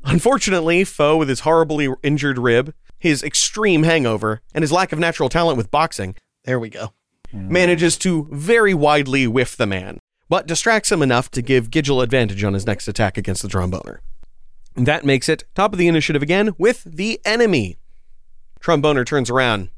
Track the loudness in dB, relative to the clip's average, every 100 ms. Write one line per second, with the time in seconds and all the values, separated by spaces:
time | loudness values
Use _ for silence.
0 | 0 2 2 2 0 0 2 2 0 0
1 | 2 2 2 -2 2 2 2 0 -2 -2
2 | -2 0 0 0 2 2 0 -10 _ -4
3 | 0 0 -2 -4 -4 0 2 4 4 2
4 | 2 0 -2 -4 -6 -4 0 0 0 -2
5 | -2 0 -2 2 2 0 0 0 0 -4
6 | -8 -10 _ _ -6 -4 -4 -10 -12 _
7 | _ _ -16 -12 -2 2 4 4 2 0
8 | 0 -2 -4 -8 0 2 4 4 4 2
9 | 2 0 2 2 0 0 -2 -2 -6 -16
10 | _ _ _ -2 0 -2 2 0 2 2
11 | 4 2 0 -6 2 2 2 -2 0 0
12 | 2 2 0 0 -2 0 -2 -4 -4 -2
13 | 0 0 -4 -6 -4 -2 -2 -4 -10 -14
14 | -12 -12 -14 -20 -20 -20 -14 -2 0 0
15 | 0 0 0 -4 -4 0 0 2 2 2
16 | 0 -2 0 2 0 2 0 0 -8 -8
17 | -6 -4 -2 2 2 2 -2 -8 -18 -20
18 | -20 -20 -20 -20 -20 -10 0 2 2 0
19 | 0 -2 0 0 2 0 -4